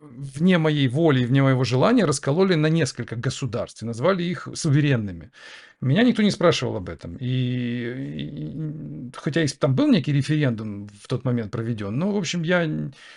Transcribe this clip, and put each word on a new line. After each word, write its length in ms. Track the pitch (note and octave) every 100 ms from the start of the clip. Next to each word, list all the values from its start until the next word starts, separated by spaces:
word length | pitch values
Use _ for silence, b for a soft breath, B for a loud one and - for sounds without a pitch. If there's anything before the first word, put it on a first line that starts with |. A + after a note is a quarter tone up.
вне 580 | D3+ B2+ C#3 C3+ F3+ F3+
моей 300 | D#3 D3 C3
воли 340 | C3 E3 C3
и 40 | A#2+
вне 160 | C#3
моего 220 | C3+ B2+
желания 400 | B2 B2+ D3+ B3
раскололи 500 | F#3+ C3+ - D#3 F#3+
на 140 | E3 D#3
несколько 480 | E3 C#3 - A#2 A#2
государств 640 | C3 - C3 A2 F2+ -
и 40 | A2+
назвали 360 | A2+ D3+ F#3+
их 260 | F3 F3 C3
суверенными. 760 | - D#3+ C#3 D3 B2 G#2 E2+ E2+ - B B B B
Меня 220 | C3+ D#3+
никто 200 | B3 A3+
не 100 | G#3
спрашивал 440 | - F3 C3+ A#2 A2
об 120 | F2+
этом. 280 | E2 E2+ F2
И, 100 | B2
и, 1800 | B2+ B2 B2 A#2+ A#2+ A#2+ B2+ C#3+ D3+ D3 D3 D#3 D#3 D#3 D#3 D3+ D3+ B2
и, 20 |
хотя 300 | - - E3
и 40 | D3+
там 280 | - D3 C3
был 120 | D4
некий 240 | G#3+ C3+
референдум 760 | C#3+ C3+ D#3 C#3 A2 A2 G2+ G#2
в 180 | - -
тот 180 | B2+
момент 280 | C3 A#2+ G#2
проведен, 440 | B2+ A#2 A2 G2+ A#2
но, 140 | F#3+
в 60 | G3+
общем, 260 | F3 F3
я 220 | D#3+ F3+
н-, 280 | E3 D#3 D3+ - B